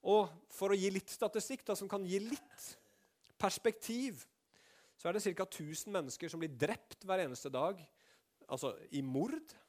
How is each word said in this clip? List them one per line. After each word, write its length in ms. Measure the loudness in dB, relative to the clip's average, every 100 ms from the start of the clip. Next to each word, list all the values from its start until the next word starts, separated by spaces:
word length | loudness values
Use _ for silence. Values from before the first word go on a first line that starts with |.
| 8
Og 200 | 6 6 -4 -16
for 180 | -2 2
å 60 | 4
gi 120 | 4
litt 180 | 2 -4
statistikk 540 | -2 0 0 -4 -6 -2
da, 100 | -2
som 140 | -2
kan 140 | -4 0
gi 140 | -2
litt 440 | 0 -6 -8 -16 -16 -16 _ _ _ _ _ _
perspektiv, 840 | 2 4 2 0 -4 -2 -2 -4 -14 _ _ _ -20 -20 -20 _
så 100 | 0
er 80 | 2
det 80 |
cirka 220 | 0 0 -4
tusen 440 | -4 -8 -6 -2
mennesker 360 | -2 -2 -6 -8
som 120 | -4
blir 120 | -4 0
drept 460 | 0 0 -8 -16 0
hver 180 | 2
eneste 260 | 2 -4 -4
dag, 280 | 0 2 0 -12 _ _ _ _ _ -8
altså 240 | -4 -2 -4 -4 -2
i 60 |
mord. 500 | 0 2 0 -2 -8 -20